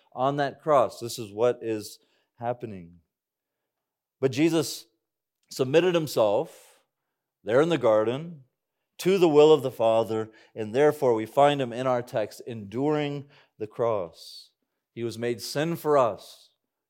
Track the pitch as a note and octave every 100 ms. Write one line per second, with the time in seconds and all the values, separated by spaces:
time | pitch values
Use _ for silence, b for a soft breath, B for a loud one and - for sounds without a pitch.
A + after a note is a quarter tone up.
0 | b - C3 C#3+ C#3 - D#3+ C#3+ G#2 -
1 | A#2 A#2 G#2+ G2+ A#2+ A#2+ A2+ G#2+ G#2 -
2 | _ _ _ - A#2+ B2 A#2 F#2+ E2+ F2
3 | _ _ _ _ _ _ _ _ _ _
4 | _ _ C3+ B2 E3 D#3+ C#3+ - - _
5 | _ _ _ _ _ - B2+ D#3 F3+ E3+
6 | D3+ - A2 G#2+ D#3+ - _ _ _ _
7 | _ _ _ _ F#2+ A#2+ E3 D#3+ A#2+ G#2+
8 | A2 B2+ E3+ D#3+ C3 _ _ _ _ -
9 | F3 G3 F3 D3 D3+ D3+ C3 - A2+ A2+
10 | G#2+ A2 A2 b b b G#2+ A#2 D3+ D3
11 | C3 A2+ A2 - C#3+ C#3+ B2+ A#2 C3 B2
12 | A#2+ B2 G#2+ - - A2+ G2+ A2 C#3+ D3+
13 | D3 C#3+ C#3 b b b G#2+ - A#2 G#2
14 | E2+ - - - - _ _ _ _ -
15 | A#2 A2 A#2+ A#2+ - C#3+ D#3+ E3 D3+ C#3+
16 | A#2+ F#2 - - _ _ _ _ _